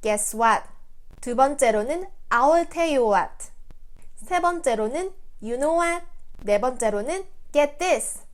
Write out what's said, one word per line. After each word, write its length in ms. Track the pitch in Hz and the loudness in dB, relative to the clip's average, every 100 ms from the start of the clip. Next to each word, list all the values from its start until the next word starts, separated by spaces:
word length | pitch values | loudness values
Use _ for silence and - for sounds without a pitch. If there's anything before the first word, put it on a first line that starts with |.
"Guess 360 | 214 208 - 214 | 0 0 -2 2
what?" 280 | 226 214 - - - - - - | 4 4 0 -14 -14 -16 -16 -12
두 160 | - 240 | -4 4
번째로는 720 | 269 285 247 214 220 330 381 - - | 4 6 4 4 0 -2 -4 -10 0
"I'll 400 | 233 269 330 339 | 4 6 6 2
tell 260 | 330 330 277 | 0 2 4
you 160 | 233 | 4
what?" 380 | 196 156 - - - - - - - - - | 4 2 -6 -12 -12 -14 -14 -14 -12 -12 -12
세 240 | - 359 | -2 2
번째로는 720 | 349 349 277 220 220 285 381 - - - | 2 2 0 0 0 -2 -4 -8 -14 -10
"You 160 | 214 247 | -6 0
know 200 | 294 330 | 2 2
what?" 280 | 339 349 339 - - - | 2 -2 -6 -10 -10 -8
네 180 | 202 202 | 0 2
번째로는 680 | 247 254 226 208 233 370 381 - - | 2 0 0 0 -2 -4 -6 -12 -2
"Get 260 | 285 294 294 | 2 2 2
this?" 440 | 359 262 - - - | 0 0 0 -8 -12